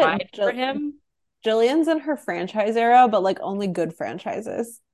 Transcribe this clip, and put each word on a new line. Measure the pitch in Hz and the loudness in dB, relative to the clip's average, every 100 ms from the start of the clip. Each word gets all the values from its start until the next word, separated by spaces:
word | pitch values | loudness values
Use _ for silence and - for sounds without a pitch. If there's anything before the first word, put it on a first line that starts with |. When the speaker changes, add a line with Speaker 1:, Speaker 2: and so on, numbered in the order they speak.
Speaker 1:
that | 277 196 185 - | 4 0 -6 -4
Speaker 2:
for | 202 | -2
Speaker 1:
Jill-, | |
Speaker 2:
him. | 247 262 277 294 294 _ _ _ _ | -2 -4 -4 -8 -10 _ _ _ _
Speaker 1:
Jillian's | 220 220 233 302 311 | -2 2 2 2 2
in | 320 | 0
her | 285 285 | -2 -6
franchise | - 175 180 214 208 226 | -4 -6 -4 -2 -2 2
era, | 233 247 254 | 6 6 6
but, | 208 | 4
like, | 190 190 | 0 -2
only | - 196 196 | -4 -4 -4
good | 180 165 | -4 -4
franchises. | - 101 151 208 - 220 - 233 - _ | -6 -10 -8 -8 -8 -6 -8 -8 -12 _